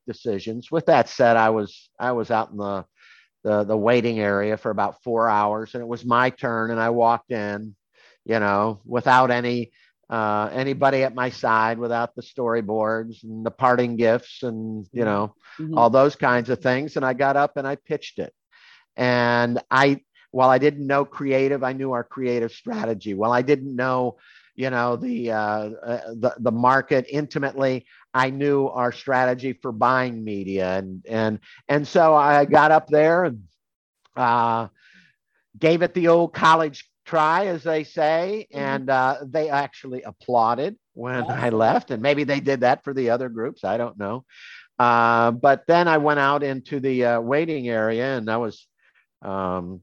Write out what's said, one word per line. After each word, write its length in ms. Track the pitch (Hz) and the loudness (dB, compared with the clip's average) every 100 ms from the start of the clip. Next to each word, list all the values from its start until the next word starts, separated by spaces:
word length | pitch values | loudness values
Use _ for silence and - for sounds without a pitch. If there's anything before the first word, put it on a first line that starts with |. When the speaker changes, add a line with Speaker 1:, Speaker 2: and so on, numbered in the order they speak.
| - | -12
Speaker 1:
decisions. 640 | - 120 98 110 113 - | -10 -6 -6 -6 -10 -6
With 140 | 160 160 | -2 4
that 240 | 147 - | 4 2
said, 260 | - 120 113 | 2 4 6
I 140 | 110 | 4
was, 400 | 110 101 - _ _ | 2 -4 -10 _ _
I 140 | 123 | -4
was 180 | 123 110 | -4 -2
out 200 | 110 113 | -2 -4
in 60 | 104 | -8
the, 280 | 101 98 92 _ _ - _ _ | -8 -8 -10 _ _ -20 _ _
the, 220 | 107 104 104 | -2 -2 0
the 120 | 110 | 0
waiting 420 | 107 123 117 113 | 2 2 0 -2
area 360 | 104 101 104 107 | 0 0 -2 -4
for 160 | 120 | -4
about 320 | 104 95 - | -4 -4 -6
four 260 | 127 113 113 | -4 0 2
hours, 440 | 104 104 107 110 | 2 0 -2 -8
and 80 | 123 | -12
it 60 | 117 | -10
was 180 | 120 120 | -10 0
my 240 | 120 127 | 2 2
turn. 420 | 123 127 113 113 | -2 -4 -4 -2
And 80 | 113 | -2
I 100 | 113 | 0
walked 420 | 117 117 117 - | 2 2 0 -4
in, 440 | 117 104 104 110 104 _ _ _ _ - | -8 -6 -8 -12 -18 _ _ _ _ -4
you 140 | 113 | 0
know, 420 | 101 101 110 107 | 2 0 0 -4
without 480 | - 120 135 127 127 | -6 -4 4 4 4
any, 400 | 123 120 120 113 _ _ _ _ | 2 -2 -4 -6 _ _ _ _
uh, 400 | 113 107 104 104 | -4 -2 -2 -2
anybody 520 | 127 135 127 135 135 | -4 -4 0 2 2
at 120 | 131 123 | 0 -2
my 140 | 127 | -6
side, 480 | - 123 110 110 117 | -2 2 2 2 -2
without 360 | 120 117 120 | -4 -2 -4
the 80 | - | -8
storyboards 1000 | - - 120 117 104 110 107 110 113 113 | -14 -6 -2 -2 -2 -2 -2 -2 -6 -14
and 220 | 113 110 113 | -16 -10 -10
the 60 | |
parting 440 | - 127 123 123 113 | 0 2 2 0 0
gifts 480 | 113 120 - - | 2 2 -2 -10
and, 420 | 127 110 110 110 95 | -10 -8 -8 -10 -10
you 120 | 127 | -4
Speaker 2:
Mm-hmm. 60 | 110 | -2
Speaker 1:
know, 260 | 101 104 - _ - | 0 -4 -8 _ -14
Speaker 2:
Mm-hmm. 160 | 160 156 | -6 2
Speaker 1:
all 140 | 117 | 4
those 260 | 131 143 - | 6 4 2
kinds 360 | 139 123 117 | 0 0 0
of 100 | 123 | -2
things. 360 | 127 127 147 156 | 0 -2 -4 -4
And 80 | 131 | -4
I 80 | |
got 220 | 123 139 139 | 0 0 2
up 220 | 147 147 | 0 -2
and 100 | 135 | -8
I 100 | 143 | -10
pitched 420 | - 151 - - | -8 -10 -8 -12
it. 120 | 80 _ _ _ _ _ _ - | -12 _ _ _ _ _ _ -2
And 640 | 123 123 120 120 120 120 - | 0 2 2 2 0 -2 0
I, 300 | 131 139 139 _ _ _ | 4 4 2 _ _ _
while 200 | 127 127 | 2 4
I 100 | 127 | 4
didn't 260 | 147 143 139 | 2 0 -2
know 180 | 139 | -2
creative, 600 | 139 - 139 135 135 139 | -2 -6 -2 0 2 0
I 100 | 127 | -4
knew 200 | 131 135 | -4 -4
our 100 | 123 | -6
creative 480 | 120 - 127 120 113 | -6 -6 -4 -2 -4
strategy. 640 | - 226 220 151 107 107 98 | -8 -10 -6 -6 -6 -6 -2
While 160 | 110 | 0
I 100 | 123 | 0
didn't 340 | 127 143 135 123 | 2 0 -2 -4
know, 420 | 131 127 123 - _ - _ | -2 -2 -4 -6 _ -20 _
you 160 | - 131 | -8 -4
know, 260 | 123 123 120 | -2 -2 -2
the, 340 | 254 120 117 | -4 -6 -4
uh, 60 | 107 | -2
uh, 640 | 104 107 107 110 117 120 - | -2 -4 -6 -10 -8 -8 -8
the, 220 | 117 120 - | -4 -4 -2
the 140 | 120 | -2
market 560 | 113 123 135 131 135 127 | 2 4 2 2 0 0
intimately, 800 | 143 147 156 139 135 135 131 - _ _ | -6 -4 -6 -6 -2 -2 -2 -8 _ _
I 160 | 127 131 | -2 -2
knew 380 | 135 143 139 135 | 0 0 0 0
our 240 | 127 123 | -2 -4
strategy 640 | 120 - 127 127 127 131 | -4 -2 0 2 0 -6
for 180 | 123 135 | -8 -10
buying 520 | 110 120 127 127 117 | 0 2 2 0 -6
media. 540 | 110 101 95 95 92 95 | -8 -8 -4 -4 -2 -2
And, 260 | 95 92 - | -6 -12 -6
and, 300 | 110 110 107 - - - | -2 -2 -2 -10 -20 -4
and 200 | 147 143 | -2 0
so 260 | 185 160 | 2 4
I 320 | 151 143 147 143 | 6 6 4 4
got 260 | 151 151 | 4 6
up 160 | 156 156 | 4 4
there 360 | 151 156 170 | 4 4 2
and, 200 | 175 113 90 _ _ _ _ _ _ - | 0 -4 -14 _ _ _ _ _ _ -2
uh, 520 | 123 120 117 117 110 _ _ _ _ _ _ _ _ - | 0 2 2 0 -4 _ _ _ _ _ _ _ _ -2
gave 240 | 160 170 | 2 2
it 140 | 175 185 | 0 2
the 140 | 170 | 4
old 260 | 170 165 - | 4 4 2
college 520 | 160 160 156 135 - _ | 4 4 2 -6 -20 _
try, 440 | - 165 156 170 202 | -4 0 2 2 0
as 160 | 165 | -4
they 200 | 156 160 | -2 -2
say, 640 | 151 170 151 165 180 214 - | -4 -2 0 0 -2 -6 -8
Speaker 2:
Mm-hmm. 100 | 143 | -8
Speaker 1:
and, 260 | 139 135 131 | -4 -4 0
uh, 260 | 131 131 135 139 | 2 2 -2 -4
they 240 | 156 151 | -4 0
actually 540 | 139 139 - 135 127 | -2 -2 -8 -14 -12
applauded 720 | 104 - - 120 113 120 165 220 _ | -14 -14 -2 2 2 2 -4 -8 _
when 300 | - 123 127 120 | -12 -6 -4 -4
I 160 | 127 127 | -2 -2
Speaker 2:
Awesome. 100 | 113 | 2
Speaker 1:
left, 320 | 113 214 - | 2 2 -2
and 140 | 117 | -2
maybe 220 | 131 143 143 | 0 0 0
they 160 | 139 | -2
did 180 | 139 135 | -2 0
that 240 | 123 143 | 2 0
for 100 | - | -2
the 160 | 135 120 | -4 0
other 200 | 120 127 | 0 -2
groups, 340 | 113 123 - | -6 -8 -6
I 140 | 95 113 | -4 -4
don't 200 | 120 98 | -4 -6
know. 260 | 101 120 - - - - - - | -8 -8 -12 -20 -20 -20 -14 0
Uh, 540 | 120 117 117 117 117 | 4 4 4 4 2
but 340 | 120 139 135 - | 4 2 2 2
then 200 | 170 175 | 2 4
I 100 | 156 | 2
went 220 | 151 147 | 2 2
out 240 | 139 143 | 2 0
into 360 | 143 131 - 143 | -2 -6 -6 -4
the, 260 | 135 127 120 | -2 0 2
uh, 140 | 117 | 0
waiting 460 | 117 143 165 151 120 | 0 -2 -2 -4 -4
area, 480 | 113 110 113 131 131 | -2 0 -2 -2 -4
and 120 | 110 | -4
I 80 | 113 | -4
was, 300 | 117 - _ _ _ _ _ _ | -4 -8 _ _ _ _ _ _
um, 580 | 101 95 92 92 87 92 | -10 -6 -4 -4 -8 -14